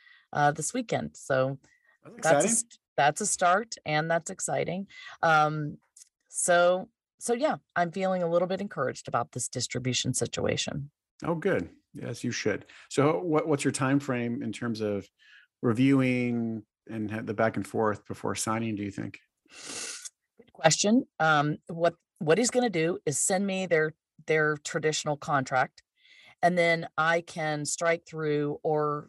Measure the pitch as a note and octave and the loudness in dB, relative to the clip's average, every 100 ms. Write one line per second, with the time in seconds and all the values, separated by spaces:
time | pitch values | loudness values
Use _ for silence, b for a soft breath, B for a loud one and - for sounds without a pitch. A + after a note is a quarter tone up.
0 | b b b D3 D3 D3+ - B3+ A3+ C3+ | b b b 2 2 2 -4 -4 -2 -4
1 | - - - C3 C3 C#3+ b b b b | -4 -8 0 2 2 -2 b b b b
2 | D#3 A3+ D#3 C#3+ - A#3 - - _ - | -20 -2 4 6 4 2 -4 -12 _ 2
3 | C#3+ - G#3 - F3+ G3 A3+ - - D3+ | 2 2 -2 2 4 4 0 -10 -2 0
4 | D#3+ E3+ F3 F#3 - C#3 - F#3 G3 B | 0 -2 -2 -8 -4 -2 -2 -4 -8 B
5 | B B E3 D#3 D3+ D3+ D3 - _ - | B B 4 4 4 0 -6 -8 _ -20
6 | - _ _ - - F3 F3 F#3 - _ | -20 _ _ -4 4 6 6 4 -2 _
7 | _ - - A#3+ D4 F3+ _ F3 F3 F#3+ | _ -10 -4 0 0 -2 _ -2 -2 0
8 | F#3+ F#3 E3+ E3+ F3+ F#3+ G3+ D#3 B2+ - | -2 0 2 2 0 -4 -6 -4 -4 -6
9 | - A#2+ A#2+ B2 - B2+ - B2+ B2+ B2 | -4 -4 -2 -6 -6 -6 -6 -4 -2 -2
10 | C3 - A#2+ - - - - C#3+ C#3+ _ | 0 -2 -2 -2 -2 -2 -4 -6 -10 _
11 | _ - - E3+ F#3+ A#2 F2 - _ - | _ -10 -6 -2 0 0 -2 -12 _ -12
12 | B2 A#2 A#2+ - G#2+ F2+ - B B - | -10 -6 -6 -2 -2 -2 -6 B B 2
13 | C#3+ F3 F3+ D3+ D#3+ C#3 C#3 B2+ C3 C#3 | 2 2 0 0 2 0 0 0 2 2
14 | C#3 B2 A#2+ A#2+ A2+ - A#2+ A2 G#2+ G2+ | 0 -2 -2 -4 -6 -6 -4 -2 -2 -2
15 | - _ b b b - B2+ A2 C3+ C3+ | -6 _ b b b -4 0 4 4 4
16 | B2+ B2 A#2+ A#2 A2+ A2+ - _ - A2 | 4 0 0 -2 -4 -6 -12 _ -12 -6
17 | G#2 A2 G#2+ G#2+ A2 G#2 F#2+ A2+ G#2+ G2+ | -6 -6 -4 2 2 0 -4 0 0 0
18 | - - A2 G2+ A2+ A2 A2+ G2+ G2+ G#2 | -8 -6 -4 -4 -2 -2 -2 -4 -6 -6
19 | G#2+ - _ _ _ B B B B B | -10 -12 _ _ _ B B B B B
20 | B _ _ _ - - D#3+ - G3+ A#3+ | B _ _ _ -20 0 2 2 4 2
21 | - - D#3+ D3 D3 D#3+ - E3 E3+ - | 2 -2 2 2 0 -4 -8 -2 -2 -2
22 | _ - D3+ F#3 B3 B3 B3 E3+ E3 - | _ -4 2 2 2 0 0 0 -2 -2
23 | - C3+ - F#3+ G3+ F#3+ F3+ D#3+ D#3 - | -4 -2 0 0 0 -4 0 2 0 -4
24 | _ _ D#3+ D#3 D3+ D3+ - D#3+ D#3 D3+ | _ _ 0 2 2 -2 -4 -2 -2 -2
25 | D3+ D3 - C#3+ B2+ B2+ C#3 - _ b | -2 -4 -2 -2 0 0 0 -4 _ b
26 | b b b b F3 F3 E3+ E3 - - | b b b b 2 4 2 2 -2 -2
27 | D#3+ E3+ E3+ F3 D#3 D3+ D3 - E3 E3+ | 0 0 -2 -6 -4 -4 -4 -2 0 0
28 | - D#3 D#3 D3 D3 D3 D#3+ D3+ D3+ D3 | -4 -6 -2 0 -2 -2 -2 0 0 -4